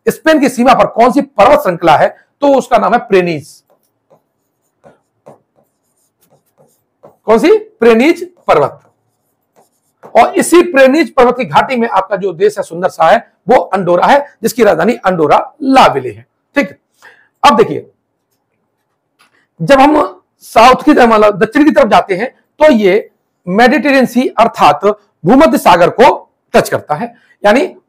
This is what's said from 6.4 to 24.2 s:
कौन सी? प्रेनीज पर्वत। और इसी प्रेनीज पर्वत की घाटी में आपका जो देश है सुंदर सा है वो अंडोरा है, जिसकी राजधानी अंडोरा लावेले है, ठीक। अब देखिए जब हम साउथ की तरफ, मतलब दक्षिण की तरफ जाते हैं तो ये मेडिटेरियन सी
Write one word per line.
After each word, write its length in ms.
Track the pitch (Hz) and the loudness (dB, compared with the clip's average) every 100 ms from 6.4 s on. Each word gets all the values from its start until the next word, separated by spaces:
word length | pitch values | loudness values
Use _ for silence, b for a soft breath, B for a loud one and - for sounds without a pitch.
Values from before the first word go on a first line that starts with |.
| _ _ _ _ _ _ - _ | _ _ _ _ _ _ -20 _
कौन 140 | 202 226 | -2 0
सी? 200 | 302 427 | 2 0
प्रेनीज 720 | - - 233 226 285 339 359 _ - | -2 -2 0 2 0 -2 -8 _ -2
पर्वत। 340 | 156 135 - _ _ _ _ _ _ _ _ _ _ _ _ - - | -2 -2 -8 _ _ _ _ _ _ _ _ _ _ _ _ -4 0
और 180 | - | 0
इसी 280 | 339 240 339 | 0 0 2
प्रेनीज 520 | 349 269 262 302 247 | 2 2 2 0 -2
पर्वत 220 | - 240 240 | 0 0 0
की 60 | |
घाटी 320 | 185 180 247 247 | -2 -2 -2 -4
में 120 | 233 | -4
आपका 280 | 190 190 196 | -4 -4 -6
जो 160 | 196 | -6
देश 260 | 165 202 202 | -4 -4 -4
है 60 | |
सुंदर 240 | 175 165 180 | -12 -6 -6
सा 220 | - 165 | 0 0
है 220 | 226 - _ - | 0 -4 _ -2
वो 80 | 254 | -2
अंडोरा 500 | - 190 175 175 175 | 0 -6 -2 0 0
है, 300 | 285 285 - | 0 -2 -10
जिसकी 220 | 214 247 | -8 -2
राजधानी 300 | 208 160 190 | 0 0 -2
अंडोरा 600 | 240 190 175 147 170 - - | -4 -4 -2 0 0 -2 -8
लावेले 480 | 269 262 180 135 123 | -2 2 2 0 -10
है, 160 | 107 _ _ _ | -14 _ _ _
ठीक। 240 | - - - _ _ b b b - - | -6 -6 -10 _ _ b b b -4 -2
अब 100 | 233 | 0
देखिए 340 | 160 131 - _ _ _ _ _ _ _ _ _ _ _ _ _ _ _ _ - | -2 -4 -14 _ _ _ _ _ _ _ _ _ _ _ _ _ _ _ _ -10
जब 180 | 165 269 | -2 2
हम 420 | 285 302 - - _ _ | 2 0 -4 -10 _ _
साउथ 460 | - 226 247 269 | -4 2 2 2
की 100 | 302 | 0
तरफ, 140 | 269 233 | 2 2
मतलब 360 | 220 214 190 | 2 0 0
दक्षिण 200 | 214 285 | -4 0
की 60 | 302 | 0
तरफ 180 | 311 226 | 2 2
जाते 260 | 190 - | 0 -2
हैं 160 | 180 247 | -8 -8
तो 420 | _ _ - 302 | _ _ 0 2
ये 380 | 233 196 202 - _ _ _ 180 | 2 0 -2 -4 _ _ _ -6
मेडिटेरियन 580 | 196 240 285 285 269 247 | 0 0 0 0 0 0
सी 220 | 240 | -2